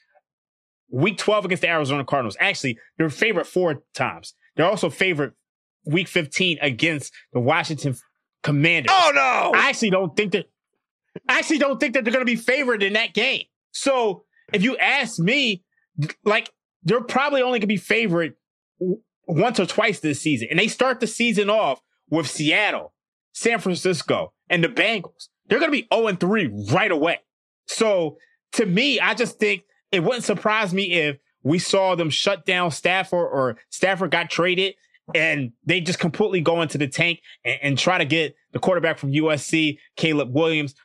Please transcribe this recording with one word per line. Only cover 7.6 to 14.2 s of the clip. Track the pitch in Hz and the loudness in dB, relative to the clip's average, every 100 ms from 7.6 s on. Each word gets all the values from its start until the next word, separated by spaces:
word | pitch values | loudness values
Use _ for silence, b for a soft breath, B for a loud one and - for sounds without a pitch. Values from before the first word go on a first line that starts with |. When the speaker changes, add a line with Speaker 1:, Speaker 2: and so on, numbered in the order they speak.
| 160 151 143 127 _ _ _ _ | -2 -4 -4 -6 _ _ _ _
Speaker 1:
Commanders. | - 143 165 170 151 | -2 2 2 2 2
Speaker 2:
Oh, | 381 320 285 | 4 4 4
no! | 269 220 - 196 | 2 2 2 2
Speaker 1:
I | 262 | 2
actually | - 220 | 0 0
don't | 285 185 - | 2 0 -2
think | 208 | -2
that, | 196 - _ _ _ _ _ _ - - | -2 -6 _ _ _ _ _ _ -8 0
I | 277 | 0
actually | - 311 | 2 0
don't | 277 269 | 2 0
think | 294 269 | 0 0
that | |
they're | 226 | 0
gonna | 262 | 0
be | 247 233 | 0 -2
favored | 240 269 254 220 | 0 0 0 0
in | 196 | 0
that | 214 226 202 | 0 -2 0
game. | 254 240 - _ _ | -2 -2 -8 _ _
So | - 277 262 220 180 | -4 0 2 0 -2